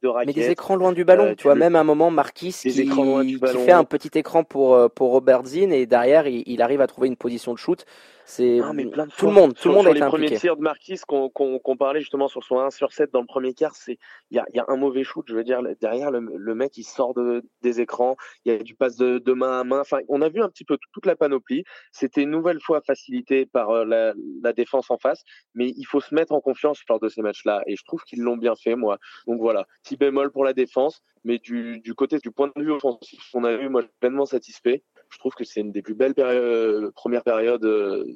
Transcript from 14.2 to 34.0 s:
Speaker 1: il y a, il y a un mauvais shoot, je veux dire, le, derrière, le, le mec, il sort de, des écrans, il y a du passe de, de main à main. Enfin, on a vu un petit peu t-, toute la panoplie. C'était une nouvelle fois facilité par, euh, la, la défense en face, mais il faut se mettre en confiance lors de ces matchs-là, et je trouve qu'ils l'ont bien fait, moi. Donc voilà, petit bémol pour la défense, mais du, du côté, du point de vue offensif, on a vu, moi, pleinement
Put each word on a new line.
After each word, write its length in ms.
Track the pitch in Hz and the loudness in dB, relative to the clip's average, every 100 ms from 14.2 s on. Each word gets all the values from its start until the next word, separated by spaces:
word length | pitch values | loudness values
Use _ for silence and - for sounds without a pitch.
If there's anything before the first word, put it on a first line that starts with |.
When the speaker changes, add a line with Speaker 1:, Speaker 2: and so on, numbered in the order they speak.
| _ | _
Speaker 1:
il 60 | 117 | -6
y 20 | |
a, 60 | - | -4
il 40 | 120 | -6
y 40 | |
a 40 | - | -4
un 80 | 135 | -2
mauvais 260 | 139 131 | -2 -2
shoot, 220 | 131 165 135 | -6 -10 -8
je 80 | |
veux 80 | 113 | -6
dire, 180 | 117 127 | -4 -4
le, 140 | 120 | -4
derrière, 360 | - 110 120 143 | -6 -6 -4 -4
le, 100 | 120 113 92 | -6 -8 -10
le 180 | 107 | -8
mec, 220 | 113 139 - | -6 -6 -8
il 80 | |
sort 300 | 110 - 123 | -14 -4 -4
de, 280 | 123 123 120 120 _ | -2 -4 -4 -8 _
des 180 | 123 117 | -4 -2
écrans, 360 | 120 - 123 131 - - | -4 -2 -2 -2 -10 -8
il 80 | 123 | -4
y 20 | |
a 40 | 110 | -2
du 160 | 117 - | -4 -4
passe 200 | 131 117 | -4 0
de, 220 | 123 127 | 0 0
de 140 | 123 | 0
main 260 | 127 131 127 | 0 0 -2
à 60 | |
main. 160 | 123 135 | -2 -2
Enfin, 180 | 139 139 - | -2 -4 -2
on 140 | 143 | -2
a 60 | 156 | -2
vu 120 | 185 | -2
un 80 | 226 | -4
petit 140 | - | -6
peu 120 | - 143 | -6 -6
t-, 100 | - | -6
toute 140 | 202 185 | -4 -2
la 100 | 165 | 0
panoplie. 480 | 147 135 - 156 - - _ | 0 -2 -4 -6 -6 -16 _
C'était 320 | - 160 147 | -8 -4 -2
une 80 | 143 | -2
nouvelle 300 | 160 170 160 | -2 -2 -2
fois 200 | - 151 | -2 -2
facilité 600 | - 135 - 123 123 135 131 | -2 -6 -4 -10 -2 -2 0
par, 240 | 127 104 | -2 0
euh, 140 | 117 | 0
la, 280 | 110 113 113 104 80 69 | 0 0 0 -4 -12 -6
la 100 | 117 | -4
défense 380 | 113 117 135 - | -2 -2 -2 -2
en 80 | 120 | -2
face, 260 | 123 101 _ - _ | -2 -4 _ -20 _
mais 180 | 117 123 131 | -6 -6 -6
il 80 | |
faut 160 | 131 143 | -4 -4
se 140 | - | -2
mettre 180 | 151 165 | -2 0
en 80 | 151 | -2
confiance 400 | 135 123 147 139 - | -2 -2 -2 -4 -4
lors 120 | 110 | -2
de 80 | 110 | -2
ces 140 | - | -4
matchs-là, 400 | 107 101 110 101 - | -6 -4 -4 -4 -4
et 80 | |
je 100 | 98 | -10
trouve 180 | - 170 | -10 -16
qu'ils 160 | - 120 | -12 -6
l'ont 140 | 120 120 | -4 -2
bien 180 | 117 | -4
fait, 220 | 107 113 120 | -2 -4 -2
moi. 220 | 110 101 - - - | -2 -4 -10 -16 -8
Donc 140 | 117 | -4
voilà, 260 | 113 107 - _ | -2 -2 -4 _
petit 140 | - 135 | -16 -2
bémol 340 | 143 139 139 | 0 0 -2
pour 140 | 135 | -2
la 80 | 135 | -2
défense, 500 | 131 123 127 143 - _ _ | 0 -2 0 -2 -4 _ _
mais 140 | 117 120 | -6 -6
du, 420 | - 120 117 113 | -6 -10 -10 -12
du 140 | 117 | -14
côté, 240 | 113 135 156 | -6 -4 -4
du 120 | 120 | -6
point 200 | 120 143 | -6 -6
de 80 | 147 | -4
vue 80 | 151 | -6
offensif, 480 | 147 135 117 - - - | -2 -4 -6 -12 -20 -10
on 80 | 123 | -4
a 140 | 120 113 | -2 -2
vu, 120 | 135 | -2
moi, 140 | 127 117 | -4 -4
pleinement 280 | _ | _